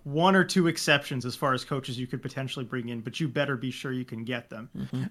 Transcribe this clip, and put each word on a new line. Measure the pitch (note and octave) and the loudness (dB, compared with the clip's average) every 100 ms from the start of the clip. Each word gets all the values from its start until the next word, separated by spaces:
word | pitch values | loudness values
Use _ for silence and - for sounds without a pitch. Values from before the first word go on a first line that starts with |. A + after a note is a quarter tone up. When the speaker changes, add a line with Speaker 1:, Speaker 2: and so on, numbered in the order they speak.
| - | -4
Speaker 1:
one | C#3+ F3+ F#3+ | 4 6 8
or | |
two | F3 - E3 | 6 4 4
exceptions | D3 - C#3+ - C3+ | 2 4 4 4 -4
as | B2 A#2 | -4 -2
far | C#3+ | 2
as | B2+ | 2
coaches | - C#3 C3 A#2+ | 0 -4 -4 -6
you | B2+ | -6
could | B2+ | -6
potentially | B2 - C3+ - A#2 | -6 -6 -6 -6 -6
bring | B2+ A#2+ | -6 -4
in, | A#2+ | -6
but | A2+ A2+ | -8 -4
you | D#3 | -2
better | B2+ C#3 C3 | 0 0 0
be | B2+ | -4
sure | B2 C#3+ | -6 -6
you | B2+ B2 | -6 -6
can | A2+ | -8
get | A#2 B2 - | -4 -6 -6
them. | A2+ A#2 - | -14 -12 -10
Speaker 2:
Mm-hmm. | C3 C3 B2+ | -6 -4 -4